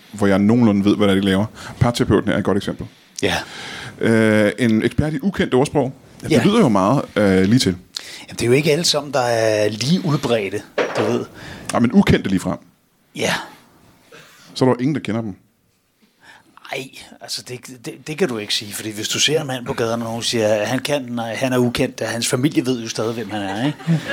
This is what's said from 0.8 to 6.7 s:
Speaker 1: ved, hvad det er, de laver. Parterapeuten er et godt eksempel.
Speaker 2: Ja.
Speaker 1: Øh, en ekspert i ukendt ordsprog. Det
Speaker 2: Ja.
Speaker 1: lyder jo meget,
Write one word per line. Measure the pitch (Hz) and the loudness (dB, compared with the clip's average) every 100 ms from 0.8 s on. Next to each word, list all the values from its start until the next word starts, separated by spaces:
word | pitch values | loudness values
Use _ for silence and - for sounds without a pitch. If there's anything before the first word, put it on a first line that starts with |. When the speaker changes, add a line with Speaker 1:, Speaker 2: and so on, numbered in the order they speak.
Speaker 1:
ved, | 98 98 | 4 4
hvad | 101 | 4
det | 98 | 4
er, | |
de | 98 | 4
laver. | 95 110 - - - | 2 0 -6 -16 0
Parterapeuten | 120 120 127 104 104 | 0 2 2 2 2
er | 71 | 0
et | |
godt | 98 98 | 0 0
eksempel. | 95 - 113 - _ - | -2 -8 -12 -16 _ -6
Speaker 2:
Ja. | 101 87 - - - - - - | -4 -4 -6 -12 -14 -14 -14 -4
Speaker 1:
Øh, | 107 113 110 107 104 - | 2 4 4 4 2 2
en | 120 110 | 0 2
ekspert | 117 - 147 | 0 0 -2
i | 156 | -2
ukendt | 202 - 185 | -4 -2 0
ordsprog. | 127 147 151 131 - - - | 2 2 0 -2 -4 -18 -16
Det | - | 0
Speaker 2:
Ja. | - | 2
Speaker 1:
lyder | 196 226 | 4 4
jo | |
meget, | 156 | 4